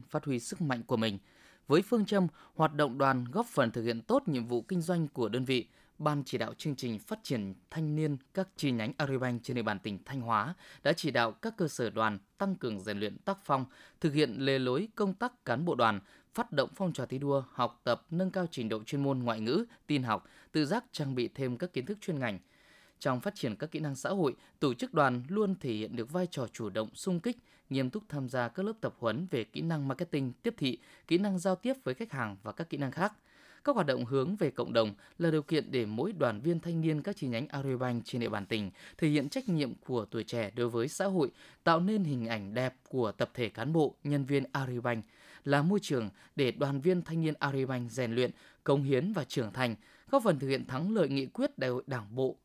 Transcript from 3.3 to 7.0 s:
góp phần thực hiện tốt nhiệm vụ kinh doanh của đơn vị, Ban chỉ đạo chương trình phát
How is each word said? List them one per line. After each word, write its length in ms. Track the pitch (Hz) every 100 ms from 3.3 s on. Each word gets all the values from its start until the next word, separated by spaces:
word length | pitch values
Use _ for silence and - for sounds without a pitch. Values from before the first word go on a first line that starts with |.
góp 140 | 175 240
phần 260 | - 120
thực 120 | 120
hiện 180 | 113 117
tốt 260 | - 220 -
nhiệm 180 | 127 117
vụ 160 | 120
kinh 200 | - 180
doanh 260 | 160 175 151
của 220 | - 107
đơn 160 | 123 127
vị, 220 | 127 - _ _ -
Ban 260 | 151 147 127
chỉ 120 | 120
đạo 160 | 110
chương 220 | - 156 135
trình 240 | 123
phát 200 | 107